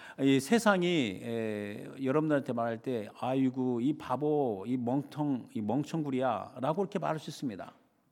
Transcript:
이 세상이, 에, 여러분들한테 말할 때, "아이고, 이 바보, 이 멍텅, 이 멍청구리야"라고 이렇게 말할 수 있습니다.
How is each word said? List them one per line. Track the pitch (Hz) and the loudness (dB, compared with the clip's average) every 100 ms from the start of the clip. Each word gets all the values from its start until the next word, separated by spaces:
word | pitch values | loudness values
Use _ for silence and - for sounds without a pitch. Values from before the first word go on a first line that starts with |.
| - - | -14 0
이 | 139 135 | 4 4
세상이, | 135 233 226 190 175 175 117 95 | 6 4 6 4 4 2 2 -2
에, | 120 117 110 104 104 107 - 139 | -4 -2 -2 -4 -6 -8 -12 -4
여러분들한테 | 131 143 156 147 131 | 0 2 4 2 2
말할 | 120 117 113 | -2 -2 -2
때, | 135 120 104 - | -2 -4 -4 -6
"아이고, | 120 135 131 131 127 120 | -2 2 2 2 0 2
이 | 127 156 | 0 -2
바보, | - 156 151 151 131 98 104 | -2 -2 2 2 2 -2 -2
이 | 127 | -2
멍텅, | 117 135 139 143 147 127 107 | 0 0 -2 -4 -2 -2 -4
이 | 113 | -4
멍청구리야"라고 | 107 127 147 165 147 127 131 104 98 127 127 160 | 0 0 0 -2 -2 0 0 0 -4 -4 -2 0
이렇게 | 196 190 | -2 -2
말할 | 151 156 | -2 -4
수 | 156 | -6
있습니다. | 151 139 95 - - _ _ _ | -6 -6 -6 -10 -16 _ _ _